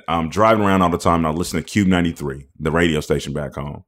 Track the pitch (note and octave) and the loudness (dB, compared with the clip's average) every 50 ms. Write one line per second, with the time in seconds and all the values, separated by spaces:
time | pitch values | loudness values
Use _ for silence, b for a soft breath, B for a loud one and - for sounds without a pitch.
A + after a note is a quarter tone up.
0 | - - D#2+ E2+ D#2+ D#2+ D#2 F#2+ G#2+ A2 A2+ G#2+ G#2 G2 G2 F#2+ F#2 F2 E2+ E2+ | -4 -4 -4 -2 -2 -2 0 2 4 4 4 4 4 2 4 4 4 2 2 0
1 | - F#2+ E2+ E2+ E2 D#2+ D#2 E2 F2+ - - E2 D2+ - - A2 G2+ F#2 F#2 F2 | 2 2 2 2 2 0 -2 -2 -4 -4 -4 -6 -6 -2 0 2 2 4 4 2
2 | F2 E2+ E2 - D2 C#2+ C2+ C#2 C#2 _ _ - D2+ D#2 D2 E2 F2 E2+ D#2 D2+ | 2 0 -2 -4 -6 -8 -8 -10 -12 _ _ -6 -2 0 2 2 2 2 2 0
3 | D2+ - D#2+ C#2+ - D#2 C#2+ D2 D2 C2+ - - C#2+ C#2+ C#2+ - - | 0 0 -2 -2 -2 -4 -6 -6 -8 -8 -8 -10 -10 -10 -10 -14 -16